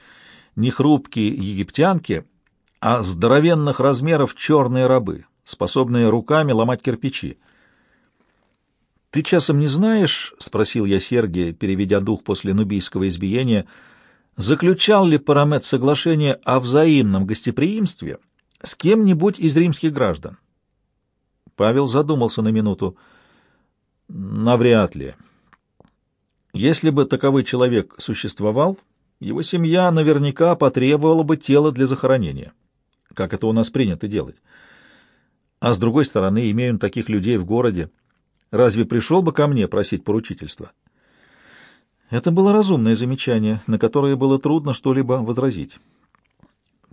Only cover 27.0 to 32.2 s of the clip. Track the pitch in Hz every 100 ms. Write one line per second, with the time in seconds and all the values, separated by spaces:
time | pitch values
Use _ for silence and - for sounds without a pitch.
27 | 135 131 139 135 123 127 123 117 92 -
28 | - 110 107 - 104 110 165 190 _ _
29 | _ - - 135 160 175 165 170 180 160
30 | 156 143 143 135 165 170 143 - 131 147
31 | 156 165 151 156 - 139 151 127 135 127
32 | 131 131